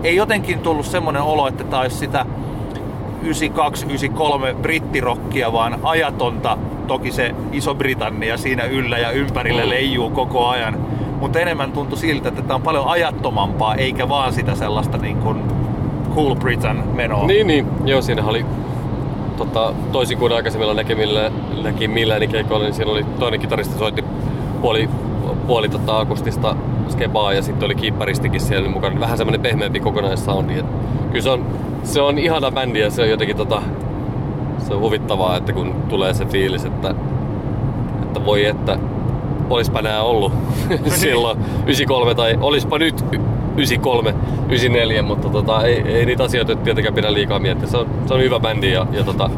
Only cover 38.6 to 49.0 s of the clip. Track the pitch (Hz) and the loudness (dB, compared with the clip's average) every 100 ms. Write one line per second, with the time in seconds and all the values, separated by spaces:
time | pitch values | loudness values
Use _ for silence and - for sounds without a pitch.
38.6 | - 90 - - - - - - - 120 | -2 -2 -2 -2 -2 -2 -2 -2 0 0
39.6 | 113 120 107 107 113 113 98 - - - | 2 0 0 0 2 2 2 0 -2 -2
40.6 | - 180 - - 165 120 117 110 107 - | 0 0 0 2 2 4 2 0 -2 -2
41.6 | - 139 143 131 120 117 117 113 131 143 | 0 0 2 2 2 4 2 4 2 2
42.6 | - 151 160 - - - - - - - | 2 2 2 0 -2 0 0 0 -2 0
43.6 | 135 120 135 120 110 101 - - - 131 | 2 2 2 2 2 0 -2 0 0 2
44.6 | 123 120 113 110 104 104 - 104 98 110 | 4 4 4 2 2 0 0 0 2 4
45.6 | 117 120 107 113 117 123 127 120 110 113 | 4 2 2 2 2 2 2 2 2 0
46.6 | 117 110 107 110 107 104 101 101 95 92 | 2 2 2 2 2 2 2 2 2 0
47.6 | - 120 117 - - 131 131 120 110 104 | 0 0 0 -2 2 4 4 4 2 2
48.6 | 98 92 - 104 | 2 2 0 0